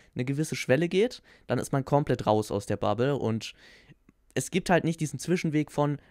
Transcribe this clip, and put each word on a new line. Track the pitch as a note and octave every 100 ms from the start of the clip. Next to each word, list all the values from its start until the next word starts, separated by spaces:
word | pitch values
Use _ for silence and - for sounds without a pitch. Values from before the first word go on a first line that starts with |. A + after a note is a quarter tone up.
| _
eine | -
gewisse | B2 C#3 D#3 B2+
Schwelle | - C3 F3
geht, | F3+ A#3+ - - - -
dann | B2
ist | -
man | C#3
komplett | C3 C#3+ D3+ B2+ -
raus | G#2+ G#2
aus | G2+
der | - G2+
Bubble. | G#2 G#2 C3 C#3+
Und | A2 A2 - - - - - - _ _ _
es | - -
gibt | G3 -
halt | E3+
nicht | D#3+ E3
diesen | D3+ C3
Zwischenweg | - F3+ E3 D3+ D3
von, | - D3 C#3+ -